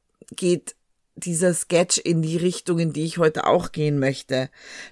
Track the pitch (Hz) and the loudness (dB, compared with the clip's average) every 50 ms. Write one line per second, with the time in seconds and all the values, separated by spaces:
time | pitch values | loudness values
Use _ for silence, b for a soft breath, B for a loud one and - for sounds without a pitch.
0 | _ _ _ _ - - - - 190 175 175 - - - - _ _ _ _ _ | _ _ _ _ -20 -16 -8 -2 0 2 2 0 -2 -10 -18 _ _ _ _ _
1 | _ _ - - - 180 170 156 185 180 170 - - - 180 165 180 180 - - | _ _ -16 -12 -6 -4 -2 2 2 2 2 0 -2 2 2 2 4 2 0 -2
2 | - - 170 165 160 156 165 170 175 180 175 - - - 175 165 170 160 143 147 | 0 0 0 2 0 0 -2 0 0 0 -2 -2 -4 -2 0 0 0 -2 -2 -2
3 | 160 165 - 175 165 156 156 - - - 120 175 170 - - 160 151 151 147 139 | -4 -4 0 2 2 2 2 2 2 2 2 2 2 -2 -4 -2 0 0 2 2
4 | 135 135 135 - - - 135 127 131 - B B B B B B B B | 2 0 0 -2 -4 -4 -2 -2 -2 -4 B B B B B B B B